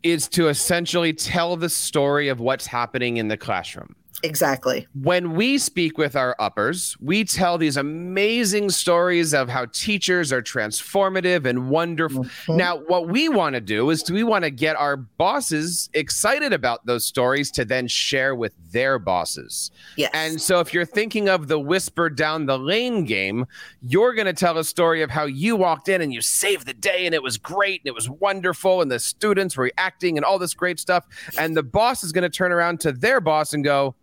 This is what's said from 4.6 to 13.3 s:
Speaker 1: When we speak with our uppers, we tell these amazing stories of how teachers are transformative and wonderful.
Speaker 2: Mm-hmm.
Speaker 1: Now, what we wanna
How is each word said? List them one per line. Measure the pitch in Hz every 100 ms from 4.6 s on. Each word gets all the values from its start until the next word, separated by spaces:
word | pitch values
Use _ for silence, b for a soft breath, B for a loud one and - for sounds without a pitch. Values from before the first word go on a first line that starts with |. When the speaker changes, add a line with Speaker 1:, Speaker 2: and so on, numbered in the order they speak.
| 131 131 -
Speaker 1:
When | 139 139 180 175
we | 160 233 277
speak | - - 165 160
with | 147
our | 143 127 -
uppers, | 104 - 110 180 - -
we | 135 202
tell | 214 - 185 175
these | 156 139
amazing | 143 160 180 190 208 233 220 208 202
stories | 175 - 170 180 175 165
of | 143 123
how | 127 120
teachers | - - 208 - 180 156
are | 131
transformative | 110 123 107 104 - 196 190 190 180 180
and | 131 123 127
wonderful. | 151 170 160 160 135
Speaker 2:
Mm-hmm. | 123 - - 165
Speaker 1:
Now, | 175 165 156
what | 180 170
we | 220
wanna | 320